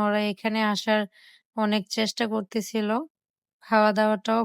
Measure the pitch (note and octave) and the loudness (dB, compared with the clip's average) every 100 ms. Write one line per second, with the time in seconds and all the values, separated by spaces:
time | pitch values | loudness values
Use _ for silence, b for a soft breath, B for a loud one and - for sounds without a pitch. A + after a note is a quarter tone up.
0 | G#3 G#3 G#3 G3 A3 A3 G#3+ G3+ - G#3+ | 0 0 -2 -2 -4 0 0 0 0 0
1 | G3+ b b b b - G#3+ G#3+ F#3+ - | 0 b b b b -4 0 0 -2 -4
2 | A3 - A#3 A3 G3 A3+ G3 A3+ G#3 A3 | -4 -2 -2 -4 -4 -6 -4 -4 -2 -2
3 | D#4+ _ _ _ _ _ - A3 G#3+ G3+ | -4 _ _ _ _ _ 0 4 4 4
4 | G#3+ G#3+ G#3+ A3+ | 2 0 0 -2